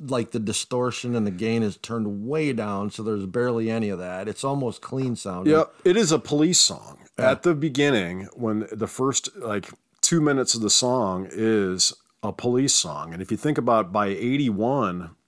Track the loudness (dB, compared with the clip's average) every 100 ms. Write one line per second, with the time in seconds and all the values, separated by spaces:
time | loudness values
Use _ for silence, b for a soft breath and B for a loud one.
0 | -4 -2 -2 -4 -4 -4 -2 -2 -2 -2
1 | -2 -2 -2 -2 -2 0 0 -4 -8 -4
2 | -4 -4 -4 -2 0 -2 -2 -4 -4 -6
3 | -4 -4 -2 -2 0 0 0 -2 -2 -4
4 | -6 -8 -8 -6 -4 -2 -4 -6 -8 -4
5 | -4 -4 -6 -2 4 4 4 0 2 4
6 | 4 2 2 2 4 6 4 0 -14 -20
7 | -14 0 2 4 2 2 0 2 4 4
8 | 2 -4 -10 -4 -2 -2 -2 -4 -6 -2
9 | -2 -2 -4 -8 -6 -4 -6 -14 _ _
10 | 0 4 4 4 2 0 2 2 2 2
11 | 0 -2 -6 -2 2 2 2 0 0 -2
12 | _ _ -8 -4 0 2 2 2 -2 -6
13 | -10 -10 -6 -2 -2 0 2 2 2 0
14 | 0 0 0 0 0 0 0 0 0 -4
15 | -8 -16